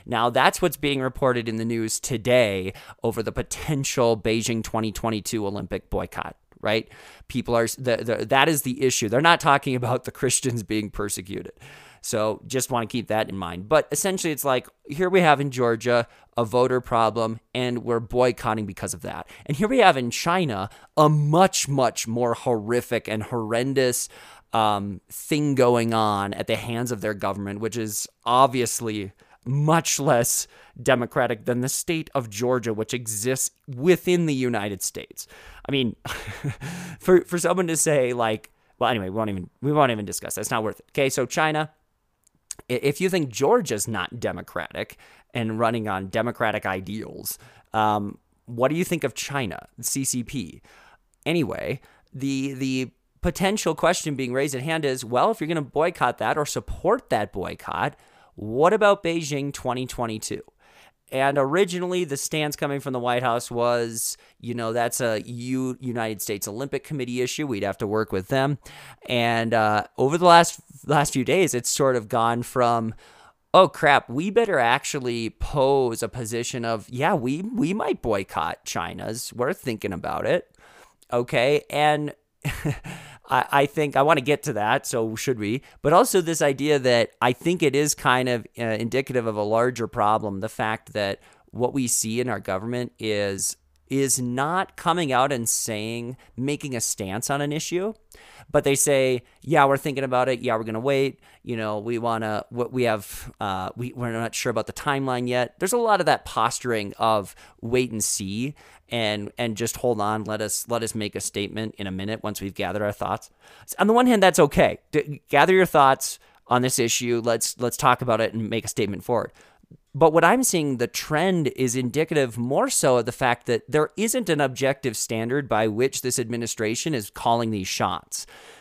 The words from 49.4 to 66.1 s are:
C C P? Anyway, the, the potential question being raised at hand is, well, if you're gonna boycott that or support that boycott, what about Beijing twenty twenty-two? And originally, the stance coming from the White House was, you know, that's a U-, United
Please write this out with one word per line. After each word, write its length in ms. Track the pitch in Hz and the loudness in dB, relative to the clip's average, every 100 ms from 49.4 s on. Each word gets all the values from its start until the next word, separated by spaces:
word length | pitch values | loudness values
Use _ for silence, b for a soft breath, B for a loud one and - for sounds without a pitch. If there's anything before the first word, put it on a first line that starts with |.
| 110 - - - | -4 -6 -14 -10
C 240 | - 135 | -6 -4
C 180 | 135 127 | -2 -4
P? 380 | 113 139 82 - _ b b b _ _ | -6 -8 -8 -12 _ b b b _ _
Anyway, 560 | - 170 113 - 67 135 _ b b | -2 0 0 -4 -6 -6 _ b b
the, 400 | 139 139 135 135 | -8 -4 -2 -4
the 380 | 131 135 131 123 - _ _ | -4 -2 -2 -4 -10 _ _
potential 520 | 180 - 190 208 170 | -4 0 0 0 -2
question 400 | 151 165 180 160 | 2 2 2 -2
being 200 | 135 127 | -4 -2
raised 200 | 131 143 | -2 -2
at 80 | 127 | -2
hand 220 | 147 160 | -4 -2
is, 220 | 147 131 113 | -2 -2 0
well, 240 | 123 185 | 2 2
if 100 | 226 | 0
you're 80 | 151 | -2
gonna 140 | 165 | -2
boycott 560 | 135 143 170 180 127 - | -2 0 0 2 -2 0
that 180 | 110 151 | -2 0
or 80 | |
support 640 | 147 127 - - 170 254 - | -2 -4 -6 -4 0 0 0
that 240 | 110 104 | -2 -2
boycott, 640 | 101 87 85 - 82 131 - b b b b | -6 -8 -8 -8 -4 -4 -6 b b b b
what 360 | 107 120 170 | -6 2 4
about 300 | 208 208 202 | 6 4 4
Beijing 500 | 165 170 147 143 143 | 2 -2 -2 -4 -4
twenty 320 | - 127 123 | -6 -4 -4
twenty-two? 580 | 127 - 117 110 - - - _ b b b b _ | -4 -6 -6 -6 -8 -8 -10 _ b b b b _
And 280 | 131 139 143 | 0 2 2
originally, 640 | 135 165 190 175 180 180 | 2 2 2 0 -2 -2
the 120 | 165 139 | -2 -4
stance 380 | - 156 147 | -4 -2 -4
coming 240 | - 147 139 | -4 -4 -4
from 140 | 139 | -4
the 80 | 127 | -4
White 220 | 120 123 | 0 0
House 280 | 123 120 - | 0 -2 -2
was, 680 | 120 120 120 117 113 - - b b | 0 2 2 -2 -4 -6 -8 b b
you 160 | 113 | -8
know, 180 | 120 113 | -4 -2
that's 280 | 117 117 - | 0 0 0
a 200 | 120 107 | -2 -2
U-, 540 | 120 120 123 131 131 123 | -4 -10 -4 -2 -2 -4
United 420 | 123 117 113 | -6 -4 -4